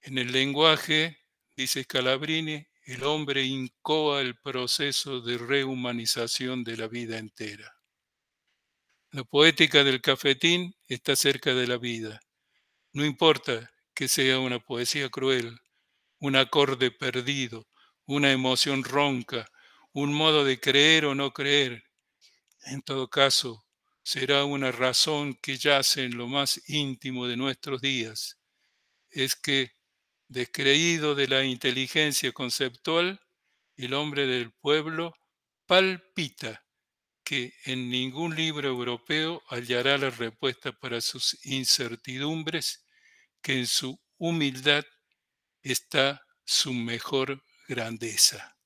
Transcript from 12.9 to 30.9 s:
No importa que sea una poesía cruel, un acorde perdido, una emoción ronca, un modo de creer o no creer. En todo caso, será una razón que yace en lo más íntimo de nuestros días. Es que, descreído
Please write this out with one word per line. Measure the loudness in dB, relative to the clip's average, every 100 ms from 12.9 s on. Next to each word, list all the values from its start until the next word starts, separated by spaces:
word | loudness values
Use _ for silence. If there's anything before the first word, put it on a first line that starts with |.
No | -2
importa | -2 4 4 4 0 -6 -6 _ _
que | -8 -2
sea | 2 4 2
una | 0 -4
poesía | _ -4 -2 -2 -4
cruel, | -2 0 0 -2 -10 _ _ _ _ _ _
un | 0 2
acorde | 4 4 2 2 0
perdido, | 0 -4 -4 -4 -4 -6 -8 -16 _ _ _ -4
una | 2 4
emoción | 4 2 2 2 0
ronca, | 0 2 2 0 -4 -8 -10 _ -20 _ _
un | -4 -2
modo | 2 4 4
de | 4 0
creer | 2 6 6 6
o | 4
no | 0 -4
creer. | -4 0 2 2 -4 _ _ _ _ -20 _ _ _
En | -12 -12
todo | -6 -6 -2
caso, | 2 4 4 0 -10 _ _ _ _
será | -8 -4 2 2
una | 2 0 -2
razón | 0 0 2 2 0 -4
que | -8 -8 -2
yace | 4 4 4 0
en | -2 -6
lo | -4
más | -2 0 -2 -2
íntimo | -2 -2 -4 -6 -4 -4
de | -2
nuestros | -4 -4 -6 -4
días. | -2 -2 -4 -8 -12 -12 _ _ _ _ _ _ _
Es | -4 -2 -2
que, | -2 0 -2 _ _ _ _ _ _
descreído | -6 -6 0 4 4 4